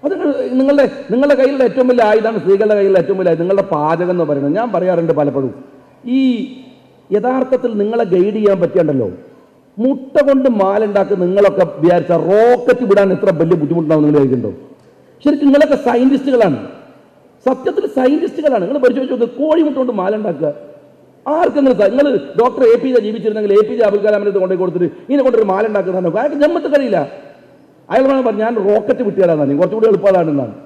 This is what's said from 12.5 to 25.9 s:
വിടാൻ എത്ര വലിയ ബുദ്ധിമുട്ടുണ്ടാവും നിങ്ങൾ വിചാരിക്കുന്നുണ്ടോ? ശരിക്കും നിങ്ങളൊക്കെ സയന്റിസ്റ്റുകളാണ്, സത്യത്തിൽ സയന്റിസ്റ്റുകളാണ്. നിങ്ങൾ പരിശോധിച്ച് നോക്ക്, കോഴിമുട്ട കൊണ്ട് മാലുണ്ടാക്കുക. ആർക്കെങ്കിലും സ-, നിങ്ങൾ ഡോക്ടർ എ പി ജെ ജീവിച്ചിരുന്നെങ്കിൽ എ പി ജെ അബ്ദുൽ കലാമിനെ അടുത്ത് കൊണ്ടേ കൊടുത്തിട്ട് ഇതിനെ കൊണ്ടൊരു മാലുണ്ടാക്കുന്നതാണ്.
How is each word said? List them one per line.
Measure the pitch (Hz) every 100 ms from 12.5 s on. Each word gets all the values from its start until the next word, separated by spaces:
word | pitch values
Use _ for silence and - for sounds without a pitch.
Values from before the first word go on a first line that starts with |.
| 247 247 247 240
വിടാൻ | 202 196 180
എത്ര | - 170
വലിയ | 165 170
ബുദ്ധിമുട്ടുണ്ടാവും | 147 165 156 156
നിങ്ങൾ | 151 147
വിചാരിക്കുന്നുണ്ടോ? | 135 123 110 90 - - _ _ _ _
ശരിക്കും | 294 285 285
നിങ്ങളൊക്കെ | 285 302 285 240
സയന്റിസ്റ്റുകളാണ്, | 240 262 269 262 254 202 123 104 - - - _ _ _ _ 254
സത്യത്തിൽ | 254 370 - - -
സയന്റിസ്റ്റുകളാണ്. | 254 302 339 - 302 240 180
നിങ്ങൾ | 285 247
പരിശോധിച്ച് | 277 262 240
നോക്ക്, | 233 -
കോഴിമുട്ട | 302 320 302 269
കൊണ്ട് | 254 214
മാലുണ്ടാക്കുക. | 185 214 208 151 151 - - - - _ _ _ -
ആർക്കെങ്കിലും | 311 359 294 269 247
സ-, | 202
നിങ്ങൾ | 247 285 220 - -
ഡോക്ടർ | 247 - 247
എ | 233
പി | 269 247
ജെ | 208
ജീവിച്ചിരുന്നെങ്കിൽ | 220 220 214 208 202
എ | 208
പി | 240
ജെ | 214
അബ്ദുൽ | 202 208
കലാമിനെ | 208 208
അടുത്ത് | 196
കൊണ്ടേ | 185 185
കൊടുത്തിട്ട് | 185 175 175 - -
ഇതിനെ | 277 262
കൊണ്ടൊരു | 233 208
മാലുണ്ടാക്കുന്നതാണ്. | 190 220 208 180